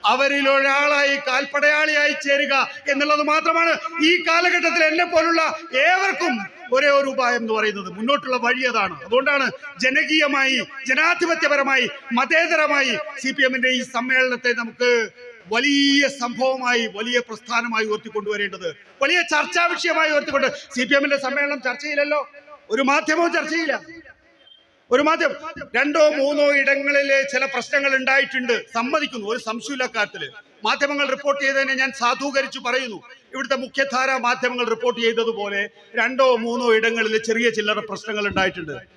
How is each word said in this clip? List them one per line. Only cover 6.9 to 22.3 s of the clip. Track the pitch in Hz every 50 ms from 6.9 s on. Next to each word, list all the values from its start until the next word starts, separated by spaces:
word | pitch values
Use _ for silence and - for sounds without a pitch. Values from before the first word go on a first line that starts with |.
| 285 277
ഒരു | 277 269
ഉപായം | 247 254 254 240 247 240
എന്ന് | 233 220 220 220
പറയുന്നത്. | 214 214 196 202 190 185 175
മുന്നോട്ടുള്ള | 196 220 254 285 285 277 262 254 247 240
വഴി | 233 254 254 254 247
അതാണ്. | 226 226 196 185 165 143 -
അതുകൊണ്ടാണ് | 185 226 254 277 294 285 285 269 240 247 - - 285 285 170 214
ജനകീയമായി, | 262 262 302 311 262 302 311 302 285 269 269 269 262 262 240 190 - - - 262 254
ജനാധിപത്യപരമായി, | 262 285 311 339 349 349 349 339 370 - 320 285 294 277 277 269 269 262 247 196 190 - - 269 240 247
മതേതരമായി | 262 - 320 320 339 330 339 311 302 294 294 285 269 262 226 202 196 - 285 269
സി | - 262 -
പി | 277 269 254
എമ്മിന്റെ | 262 254 240 254 254 247
ഈ | 226 - -
സമ്മേളനത്തെ | 233 247 254 262 254 262 254 247 240 247 247 240 233
നമുക്ക് | 233 226 - - 247 247 240 233 220 202 _ - - 247 - - - 175 214
വലിയ | 233 262 285 285 277 277 277 277 285 285 269 277 277
സംഭവമായി, | 247 240 240 220 262 262 262 262 254 247 247 233 226 220 180 202
വലിയ | 220 233 247 240 240 -
പ്രസ്ഥാനമായി | 220 214 - 220 240 233 240 240 226 220 220 220
ഉയർത്തിക്കൊണ്ടുവരേണ്ടത്, | 208 214 - 226 - 214 202 208 208 202 202 196 190 180 185 165 147 - - - - - 269
വലിയ | 285 349 359 339 - 311
ചർച്ചാ | 294 311 - 359 349 349 339 339
വിഷയമായി | - - 349 320 320 311 311 302
ഉയർത്തിക്കൊണ്ട്. | 294 285 302 277 277 269 247 - - - - -
സി | 240 254 -
പി | 277 277
എമ്മിന്റെ | 277 294 285 277 269
സമ്മേളനം | 254 277 285 285 285 285 269 - 254
ചർച്ചയില്ലല്ലോ, | 247 247 285 302 294 285 285 294 294 294 262 -